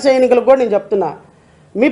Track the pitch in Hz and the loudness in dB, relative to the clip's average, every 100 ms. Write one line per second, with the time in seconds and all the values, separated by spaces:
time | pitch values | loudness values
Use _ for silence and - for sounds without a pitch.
0 | 269 262 254 247 233 269 233 202 - 202 | 0 2 2 2 2 2 0 -4 -4 -4
1 | 165 - - _ _ _ _ 196 269 | -4 -8 -20 _ _ _ _ -4 0